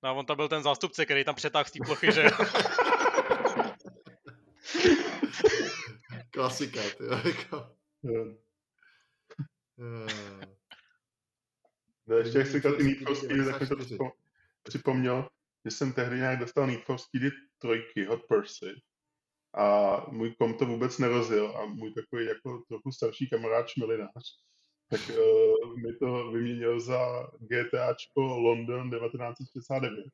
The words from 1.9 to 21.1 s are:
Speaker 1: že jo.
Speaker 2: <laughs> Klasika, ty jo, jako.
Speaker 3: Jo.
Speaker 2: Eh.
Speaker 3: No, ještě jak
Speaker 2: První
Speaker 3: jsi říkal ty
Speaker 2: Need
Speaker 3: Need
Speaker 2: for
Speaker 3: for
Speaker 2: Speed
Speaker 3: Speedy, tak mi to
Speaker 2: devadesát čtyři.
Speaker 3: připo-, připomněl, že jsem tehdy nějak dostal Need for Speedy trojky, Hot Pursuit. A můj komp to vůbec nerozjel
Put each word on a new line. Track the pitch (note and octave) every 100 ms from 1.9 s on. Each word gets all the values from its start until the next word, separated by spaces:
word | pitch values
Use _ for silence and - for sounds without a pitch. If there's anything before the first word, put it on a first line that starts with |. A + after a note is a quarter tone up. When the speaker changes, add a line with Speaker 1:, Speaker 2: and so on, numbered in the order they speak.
| D3+ E3
Speaker 1:
že | D#3+
jo. | D3+
Speaker 2:
<laughs> | - G#3+ A#3+ - - - A#4+ B4+ - - - - - - - - - - - - - _ _ - E4+ F4+ D#4 - - - - G#4+ - - - - - - A#2+ -
Klasika, | - C3 - C#3 A#2 G#2 -
ty |
jo, | A#2 B2 -
jako. | D3 - D3+ B2 _ _ _
Speaker 3:
Jo. | C3 A2+ A2 G#2+ _ _ _ _ _ _ _ _ _ - D3 _ _ -
Speaker 2:
Eh. | A#2+ A#2 A2 G#2+ G2+ G2 F#2+ G2 _ - _ _ _ _ _ _ _ _ _ _ _ _ -
Speaker 3:
No, | A2+
ještě | A#2 C3+
jak | C3+
Speaker 2:
První |
Speaker 3:
jsi | C#3
říkal | C#3+
ty | C#3+
Speaker 2:
Need | C#3 C3
Speaker 3:
Need | C3+
Speaker 2:
for |
Speaker 3:
for | C#3
Speaker 2:
Speed | C3+
Speaker 3:
Speedy, | C#3 C3+
tak | C3+
mi | C3+
to | C3+
Speaker 2:
devadesát | B2+
čtyři. | G#2
Speaker 3:
připo-, | B2+ - _ _ _ _
připomněl, | - - - C3 B2+ B2+ C#3 _ _ _ A2+
že |
jsem | - C3+
tehdy | B2+ A#2+ B2
nějak | C3 B2+
dostal | A#2+ - C3+
Need | A#2+
for | - B2+
Speedy | - B2+ C3+ - _ _
trojky, | A#2 A2+ A2+ - G2
Hot | A2+ -
Pursuit. | A2 G2+ - F#2+ G#2+ _ _ _ _ _ _ _ -
A | G#2 G#2 G2+ - -
můj | A2+ A#2 A#2
komp | A#2 A2+
to | B2+
vůbec | A#2 B2 -
nerozjel | B2